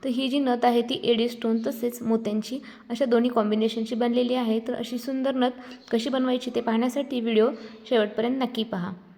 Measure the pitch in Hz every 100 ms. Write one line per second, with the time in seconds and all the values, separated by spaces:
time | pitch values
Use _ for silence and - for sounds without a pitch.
0 | 269 240 262 277 269 240 247 240 233 262
1 | 233 233 233 233 226 226 233 226 240 233
2 | 233 226 226 214 214 262 - - - 240
3 | 269 226 240 240 214 214 220 226 226 233
4 | 240 240 247 254 233 220 233 247 233 247
5 | 240 262 262 262 247 247 - - - 233
6 | 233 262 254 254 254 240 226 220 247 262
7 | 277 247 226 220 226 - - - - 240
8 | 208 214 233 262 247 233 220 190 175 180
9 | -